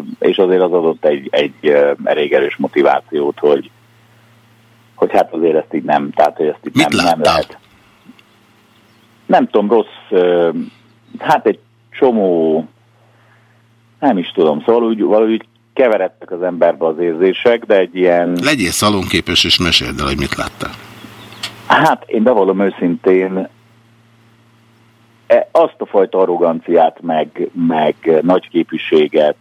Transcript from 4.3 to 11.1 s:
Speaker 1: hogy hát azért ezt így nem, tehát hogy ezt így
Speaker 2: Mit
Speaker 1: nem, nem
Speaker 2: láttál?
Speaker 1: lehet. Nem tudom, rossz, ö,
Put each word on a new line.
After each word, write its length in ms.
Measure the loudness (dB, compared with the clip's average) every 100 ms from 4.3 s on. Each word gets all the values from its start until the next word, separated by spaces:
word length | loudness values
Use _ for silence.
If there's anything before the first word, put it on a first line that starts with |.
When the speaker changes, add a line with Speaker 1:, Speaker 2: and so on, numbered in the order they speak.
| _ _ _ _ _ _ -4
Speaker 1:
hogy 160 | 0
hát 220 | 0 0
azért 220 | 0 0 0
ezt 180 | -2
így 100 | -6
nem, 280 | -2 -2 -2
tehát 260 | 0 0 0
hogy 100 | -4
ezt 200 | -4 -6
így 80 | -2
Speaker 2:
Mit 140 | 0
Speaker 1:
nem, 160 | 0 0
nem 0 |
Speaker 2:
láttál? 160 | 2
Speaker 1:
lehet. 360 | 0 0 -2 -10 _ _ _ _ -20 -20 _ _ _ _ _ _ _ _ _ _ 0
Nem 240 | 0 2
tudom, 200 | -2 0
rossz, 400 | 0 -2 -8 -4
ö, 400 | 0 2 2 0 -2 -10 -14 _ _ _